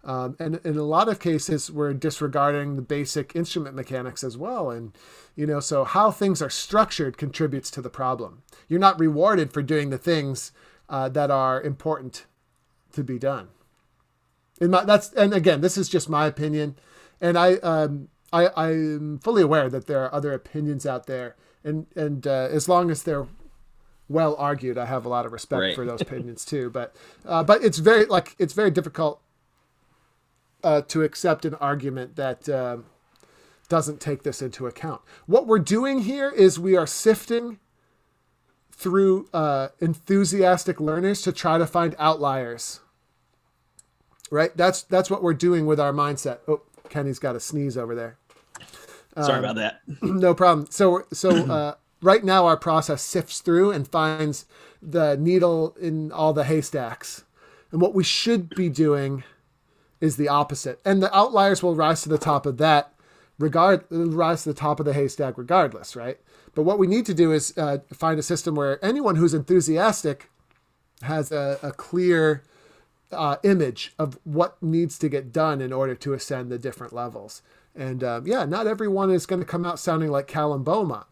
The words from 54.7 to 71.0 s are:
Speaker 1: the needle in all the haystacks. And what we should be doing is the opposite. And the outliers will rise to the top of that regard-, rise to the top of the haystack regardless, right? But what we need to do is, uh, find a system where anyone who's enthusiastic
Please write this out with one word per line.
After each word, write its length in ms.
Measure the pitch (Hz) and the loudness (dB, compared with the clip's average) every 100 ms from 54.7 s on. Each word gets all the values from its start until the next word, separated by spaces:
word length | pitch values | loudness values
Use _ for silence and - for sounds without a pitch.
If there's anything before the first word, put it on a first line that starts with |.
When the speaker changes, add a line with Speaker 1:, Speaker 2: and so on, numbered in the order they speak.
| _ | _
Speaker 1:
the 340 | 165 160 156 143 | -4 0 2 2
needle 580 | 160 185 175 165 160 - | 4 4 4 4 0 -2
in 320 | 170 156 156 | -6 -4 -6
all 220 | 165 156 | 0 2
the 100 | 156 | 2
haystacks. 800 | 139 160 143 147 120 - - - _ _ _ _ _ | 2 0 0 -6 -6 -10 -16 -18 _ _ _ _ _
And 100 | 160 | 2
what 120 | 180 | 2
we 100 | 202 | 2
should 460 | 175 - 226 233 170 | 0 0 2 0 0
be 200 | - 180 | -4 -2
doing 540 | 135 156 143 139 139 131 _ _ _ _ _ _ _ | 2 2 2 0 -6 -10 _ _ _ _ _ _ _
is 160 | 160 143 | -2 0
the 100 | 147 | 0
opposite. 520 | 143 147 139 143 123 | 2 0 -4 -8 -6
And 180 | 190 196 | 0 2
the 140 | 185 196 | 4 4
outliers 480 | 226 220 196 190 | 4 4 4 4
will 120 | 180 160 | 0 2
rise 260 | 156 160 | 2 0
to 60 | 151 | 0
the 80 | 156 | -2
top 280 | 165 147 147 | 2 0 0
of 120 | 123 | 0
that 360 | 156 147 - _ _ _ _ _ | 4 4 2 _ _ _ _ _
regard-, 460 | 156 160 180 190 - | 0 4 4 4 0
rise 540 | 165 170 160 165 165 | -4 -2 0 0 0
to 60 | - | -4
the 100 | 139 | -4
top 200 | 147 147 | -2 -2
of 60 | 147 | 0
the 80 | |
haystack 440 | 139 139 - 139 123 | 0 -2 -2 -6 -6
regardless, 580 | 123 180 147 104 - 123 | 0 2 2 -2 -16 -12
right? 220 | 120 135 _ _ - | -10 -12 _ _ -10
But 100 | - | 0
what 160 | 151 208 | 0 4
we 80 | 190 | 4
need 180 | 214 220 | 4 0
to 60 | |
do 180 | 165 170 | 2 4
is, 260 | 156 139 - | 4 0 -4
uh, 220 | 151 139 - | -2 -4 -8
find 260 | - 160 156 | -4 -2 -2
a 40 | |
system 320 | 147 170 - 151 | -2 -4 -2 -2
where 280 | 139 139 | -2 -2
anyone 320 | 190 269 254 170 | -2 0 0 2
who's 160 | 170 | 2
enthusiastic 960 | 156 143 180 160 160 214 - 156 135 - _ _ _ _ _ _ _ | 2 2 2 4 2 2 0 -4 -6 -12 _ _ _ _ _ _ _